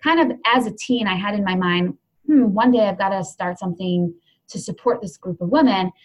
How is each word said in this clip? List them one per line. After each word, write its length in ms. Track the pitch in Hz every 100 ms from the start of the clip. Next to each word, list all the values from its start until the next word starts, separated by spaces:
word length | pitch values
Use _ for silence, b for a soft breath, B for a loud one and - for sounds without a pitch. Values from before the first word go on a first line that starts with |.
kind 180 | 302 330
of 160 | 269 247
as 220 | 220 247 220
a 60 |
teen, 340 | - - 240 202
I 80 |
had 200 | 185 202
in 100 | 208
my 100 | 190
mind, 420 | 185 180 175 180 - _ _ -
"Hmm, 260 | 302 233
one 200 | 196 247
day 160 | 240 208
I've 100 | 190
gotta 240 | 196 196
start 340 | 175 - 180 180
something 540 | 180 170 185 175 175 - b b _
to 100 | -
support 420 | - - 247 -
this 160 | 196 -
group 240 | 185 170
of 80 | 175
women." 420 | 294 262 196 185 b